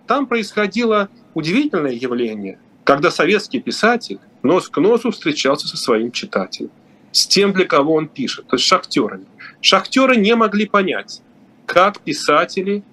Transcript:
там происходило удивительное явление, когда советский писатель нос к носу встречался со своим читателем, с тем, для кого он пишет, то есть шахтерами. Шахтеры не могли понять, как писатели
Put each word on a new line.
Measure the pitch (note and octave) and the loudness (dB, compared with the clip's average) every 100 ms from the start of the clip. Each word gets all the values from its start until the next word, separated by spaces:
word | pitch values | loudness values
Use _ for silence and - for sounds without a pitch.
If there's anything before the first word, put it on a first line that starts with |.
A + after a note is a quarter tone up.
| - | -4
там | C4 C4 | -2 0
происходило | A#3 G#3 - G#3 A3 A#3 G#3+ G3+ - _ D#3+ | -4 -4 -4 -2 -2 0 0 -2 -8 _ -6
удивительное | D#3 A3 D4 F#3 C#3+ | -2 0 0 -2 -2
явление, | A#2 B2+ A#2+ A#2 G#2+ G2 - _ _ | -4 -4 -4 -4 -6 -10 -14 _ _
когда | - C#3+ E3 | 0 2 2
советский | - E3 G3+ - A#2+ | 0 0 0 -2 -6
писатель | A#2 G#2 A3 A#3+ - G2 _ _ | -6 -2 0 0 -4 -14 _ _
нос | B2+ F3 - | 0 0 0
к | - | 0
носу | F#3 A#3+ A#3+ | 2 2 0
встречался | - D3+ D#3 C3 C3+ - | -4 -4 -2 0 -2 -4
со | - | -6
своим | - A2 A#2 | -2 0 -2
читателем, | - G#2+ - F#2 - - - _ _ _ | -6 -6 -4 -4 -8 -14 -14 _ _ _
с | - - | -2 2
тем, | F#3+ G3+ | 2 2
для | F#3+ F3+ | 2 2
кого | D3+ D3 | 2 2
он | D#3 D#3 | 0 -2
пишет, | - A#2 - - | -6 -8 -8 -4
то | B2+ | -2
есть | - | 2
шахтерами. | F3+ - D3 G#2+ F#2+ F#2+ - - - | 0 0 -2 -2 -4 -18 -20 -20 -2
Шахтеры | - F#3+ - C4 C4 A#3+ | 2 2 2 2 4 4
не | G3+ A#3 | 4 2
могли | G#3+ G3+ G#3 | 2 0 0
понять, | G3+ F#3 G#2+ - - _ _ _ _ - | 0 0 -4 -10 -18 _ _ _ _ 0
как | E3+ G3 G3 | 4 4 2
писатели | - D3 - D3+ F3 - F#3+ G3+ - | -6 -4 0 2 0 -2 -4 -4 -6